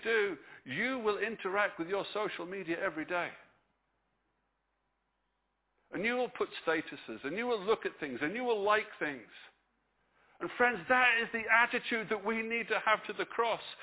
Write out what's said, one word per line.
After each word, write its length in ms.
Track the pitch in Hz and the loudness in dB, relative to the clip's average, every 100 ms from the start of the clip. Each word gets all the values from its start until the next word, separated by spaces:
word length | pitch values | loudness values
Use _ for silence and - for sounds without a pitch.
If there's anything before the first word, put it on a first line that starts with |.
do, 340 | 220 226 202 156 - - - | 0 2 2 -2 -12 -16 -6
you 320 | 139 240 262 | -2 -2 0
will 220 | 220 196 | 0 0
interact 580 | 214 214 190 202 202 - | -2 -2 -2 2 2 0
with 100 | 165 | -2
your 160 | 196 165 208 | -2 -2 -4
social 320 | 208 - 175 | -4 -4 -8
media 300 | 196 165 170 | -8 -4 -2
every 220 | 190 156 151 | -2 -4 -4
day. 220 | 175 147 - - _ _ _ _ _ _ _ _ _ _ _ _ _ _ _ _ _ _ _ _ _ _ _ _ | -2 -4 -8 -20 _ _ _ _ _ _ _ _ _ _ _ _ _ _ _ _ _ _ _ _ _ _ _ _
And 100 | 147 | -4
you 120 | 220 247 | -2 0
will 140 | 247 | -2
put 200 | - 202 - - | -2 -6 -2 0
statuses, 580 | 160 - 139 - 110 | 0 -2 -12 -12 -8
and 140 | 139 185 | -6 -4
you 80 | 247 | -2
will 180 | 220 | 0
look 220 | 185 214 185 | 2 0 0
at 60 | - | -6
things, 180 | 143 123 | -8 -4
and 100 | 147 | -4
you 100 | 226 | -2
will 200 | 247 214 | 0 2
like 240 | 202 214 214 - | 4 2 2 -6
things. 240 | 151 131 101 - - _ _ _ _ _ _ _ _ _ | -6 -6 -12 -20 -20 _ _ _ _ _ _ _ _ _
And 120 | 170 - | -8 2
friends, 220 | 247 214 160 | 2 2 2
that 200 | 254 247 233 | 6 6 4
is 80 | 233 | 0
the 120 | 226 214 | -2 4
attitude 580 | 226 240 240 - 233 190 | 6 6 2 0 -2 0
that 120 | 214 | -2
we 200 | 196 226 | 0 -2
need 240 | 220 233 220 | 0 -2 0
to 120 | 202 - | 0 4
have 180 | 208 - | 2 2
to 60 | |
the 120 | 196 175 | -6 -4
cross. 340 | - 233 185 - - | 0 0 0 -6 -12